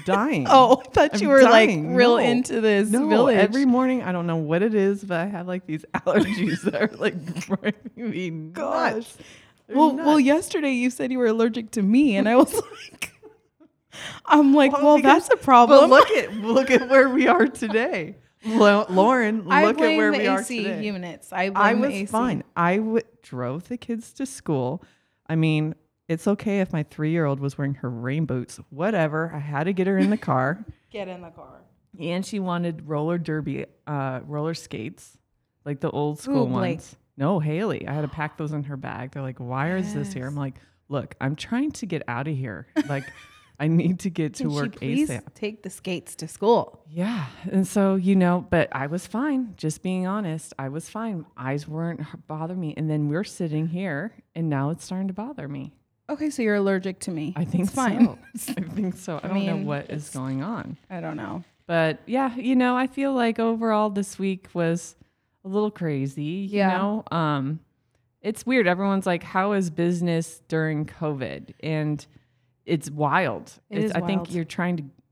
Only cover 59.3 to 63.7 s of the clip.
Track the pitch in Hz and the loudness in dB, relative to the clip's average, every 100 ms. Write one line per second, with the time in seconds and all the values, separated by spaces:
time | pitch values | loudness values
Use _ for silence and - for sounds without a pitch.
59.3 | 196 190 156 147 143 - 151 147 131 131 | -2 -2 -2 -2 -6 -6 -10 -10 -8 -6
60.3 | 135 180 220 - - - 180 160 156 - | -6 -6 -8 -10 -14 -14 -10 -10 -10 -10
61.3 | 180 - _ - 170 160 - - 254 269 | -12 -14 _ -4 0 0 -2 -4 -2 -2
62.3 | 247 247 254 247 247 262 269 277 262 233 | -4 0 2 2 0 -4 -4 -2 0 -2
63.3 | 226 226 226 226 | 0 -2 0 0